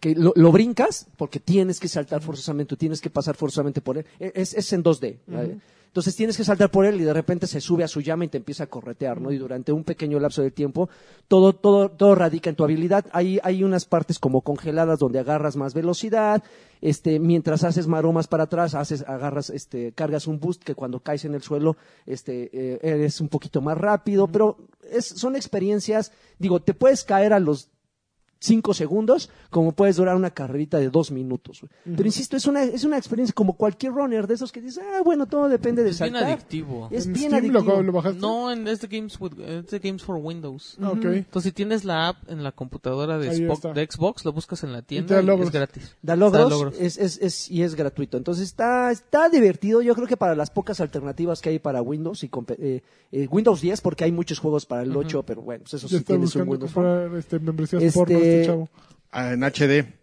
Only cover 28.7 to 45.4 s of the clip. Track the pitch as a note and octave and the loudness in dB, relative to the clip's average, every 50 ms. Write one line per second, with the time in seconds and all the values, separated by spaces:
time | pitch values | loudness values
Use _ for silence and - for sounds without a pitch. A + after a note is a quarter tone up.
28.7 | G3+ - E3+ D3+ D#3+ G#3 A3 A3 B3+ D#4+ - - _ _ - _ - E3+ E3 E3 | -2 -2 -2 -2 0 -2 2 4 2 2 2 -6 _ _ -20 _ 0 2 2 2
29.7 | D#3 - G3+ G3+ F#3+ D#3+ F#3 F#3 F3+ F#3 F#3 F3 - - C#3+ B2+ B2+ C#3+ D3+ D3 | 2 2 2 2 4 4 2 2 2 0 0 -2 -4 -8 -10 -8 -4 -6 -4 -2
30.7 | - D#3+ C#3 C3 B2+ E3 D#3+ - D3 B2+ C3 C3 B2+ B2 _ - - - - D#3 | 0 0 0 2 2 0 0 0 -4 -8 -6 -6 -6 -8 _ -12 -20 -20 -20 -20
31.7 | _ _ _ F3 F3 D#3+ G3+ A3 G#3 - C4 - - C4+ - C#4+ C#4+ C#4+ C#4 B3 | _ _ _ -10 -4 -2 0 0 0 -2 -4 -4 -4 -2 0 0 0 2 0 -2
32.7 | - B3+ A3 D4+ D4+ C#4 - - - A3 B3+ A#3 G3 - G#3+ F#3+ F#3 - A3+ G#3+ | -2 -2 -2 0 -2 -2 -2 -4 -4 -2 -2 -2 0 0 0 0 2 0 0 -2
33.7 | G3 _ - C4 B3 C#4 C#4+ C4+ A#3 A3 G3+ G3 A3+ A3+ C4 B3+ - A#3+ A3+ B3+ | -2 _ -8 -6 -2 -2 -2 0 0 -2 0 -2 -2 -4 -4 -10 -10 -14 -16 -14
34.7 | B3 F4 F#4+ G4+ G4 F#4+ F#4 E4 E4+ D4+ C#4 - - D4 C#4+ C#4+ C4+ A#3 F3 A#3+ | -14 -14 -12 -6 -4 0 2 2 2 2 0 -2 0 0 2 2 2 2 0 0
35.7 | A#3+ A#3+ A#3 G#3 F3 E3+ E3+ A#3+ A#3+ A#3+ A3 - D#4+ D4+ - _ - D#3 D#3+ D3 | 0 2 2 0 0 0 -4 -4 -2 -2 0 0 -2 -4 -6 _ -8 -8 -8 -8
36.7 | C3 A#2 A2+ A2+ - - F3 F3+ F#3 A#3+ C#4+ D4 C#4+ A3+ B3 - C4 A3+ F#3+ F#3+ | -10 -10 -10 -8 -6 -6 -4 -4 -4 -2 -2 0 2 2 2 4 2 2 4 4
37.7 | G3 G3 F#3+ F#3+ F3+ F3+ D#3 F#3+ F#3+ F3 G3 G#3+ A3+ A#3 B3 B3 B3 A#3 A3 G#3+ | 2 2 2 0 0 0 -2 -2 -4 -4 -4 -4 -4 -4 -4 -4 -6 -6 -4 -6
38.7 | A3 G#3 - G3 G3 A3 G#3+ G#3+ - - F#3+ F3+ D3+ - - - E3 E3+ E3+ - | -6 -6 -6 -10 -10 -10 -10 -10 -14 -12 -12 -12 -12 -12 -14 -12 -12 -12 -10 -10
39.7 | - G3+ F#3 G3 F#3+ F#3 - - F#3+ E3 D3 D#3+ E3 E3+ D#3+ C#3+ C3 C#3 - - | -10 -8 -6 -6 -8 -8 -8 -8 -8 -8 -8 -8 -10 -10 -12 -12 -14 -14 -18 -20
40.7 | - - G3 G3 F#3 A3 A3+ F3+ F3 G3 F#3+ _ - F#3 E3+ F#3+ F3 - G3+ G#3 | -12 -6 -4 -4 -2 -2 -2 0 -2 -2 -4 _ -6 -4 -4 -4 -4 -4 -4 -2
41.7 | A3 A3 G3 G3 E3+ D#3+ D#3+ E3+ F3+ _ - - E3+ D#3 D3 C#3 - - - C3 | -2 -4 -2 -2 -2 -2 -2 -2 -4 _ -12 -14 -12 -8 -8 -10 -8 -10 -14 -12
42.7 | - C#3 _ B2+ B2+ C3+ C#3+ D#3 D#3+ D#3+ D3 B2+ E3 E3 E3 E3 D3+ D3+ - E3+ | -12 -8 _ -4 -4 -4 -4 -4 -4 -4 -2 -2 -2 -2 0 -2 -2 -4 -4 -6
43.7 | D#3 D3 D3+ D#3+ - - D#3 F#3+ A#3 - - E3 D3 D#3 - - - E3 - C#3+ | -4 -4 -4 -6 -4 -2 -2 -2 -2 -2 -6 -6 -6 -6 -8 -10 -10 -10 -8 -8
44.7 | B2+ A#2+ A#2 _ C#3+ C#3+ F3 F3 G3 F#3+ F#3 F#3 G3 F#3 | -10 -10 -10 _ -6 -6 -2 2 4 4 6 4 4 2